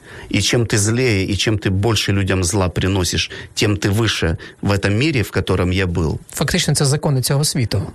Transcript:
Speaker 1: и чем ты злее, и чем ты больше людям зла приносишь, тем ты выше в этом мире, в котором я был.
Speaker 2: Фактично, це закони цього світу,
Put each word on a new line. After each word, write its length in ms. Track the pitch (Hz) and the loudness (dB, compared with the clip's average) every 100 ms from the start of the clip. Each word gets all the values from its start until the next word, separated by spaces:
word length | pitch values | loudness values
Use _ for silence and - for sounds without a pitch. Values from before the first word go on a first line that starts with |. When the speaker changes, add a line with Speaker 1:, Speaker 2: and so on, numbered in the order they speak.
| - - - | -20 -16 -4
Speaker 1:
и 100 | 107 | -2
чем 240 | 101 127 | 2 2
ты 140 | 110 110 | 2 2
злее, 480 | 101 117 127 101 95 | 2 2 2 2 0
и 100 | 98 | 0
чем 220 | - 104 | 0 0
ты 120 | 104 | 0
больше 420 | 95 110 104 - | 2 2 0 0
людям 320 | 98 95 95 | 0 2 0
зла 240 | 90 104 92 | 0 0 0
приносишь, 600 | - 92 98 87 - - - - | 0 0 0 0 -2 -4 -8 -10
тем 220 | - 107 101 | -2 0 2
ты 140 | 110 | 0
выше 480 | 104 110 - 85 85 - - | 2 0 0 -2 -2 -8 -6
в 100 | - | -2
этом 220 | 101 98 | 0 0
мире, 280 | 104 156 123 | 0 2 0
в 80 | 95 | -2
котором 400 | 101 87 95 90 | -2 0 0 2
я 160 | 92 95 | 0 0
был. 320 | 87 78 - - | 0 0 -2 -6
Speaker 2:
Фактично, 420 | - 151 180 - | -4 -2 0 0
це 100 | 143 | 2
закони 380 | 143 151 - 131 | 2 2 0 0
цього 220 | 120 139 | 0 0
світу, 380 | 147 135 110 101 - | 0 0 0 -2 -4